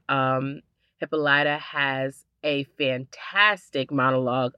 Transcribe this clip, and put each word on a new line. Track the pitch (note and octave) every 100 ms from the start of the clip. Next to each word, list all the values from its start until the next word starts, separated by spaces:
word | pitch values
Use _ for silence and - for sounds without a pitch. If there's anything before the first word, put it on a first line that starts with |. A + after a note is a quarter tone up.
| -
Um, | C#3 C3 C3 C3+ D3 - _ _ _
Hippolyta | D#3 D#3 D3 C#3+ D3 D3
has | - D3+ C#3 C3+ C3+ - _ _
a | - C#3 C3+ -
fantastic | C#3 B2+ C3 - - G3 G#3 G3 - C#3+ C3
monologue | C#3 B2+ C3 B2 B2+ B2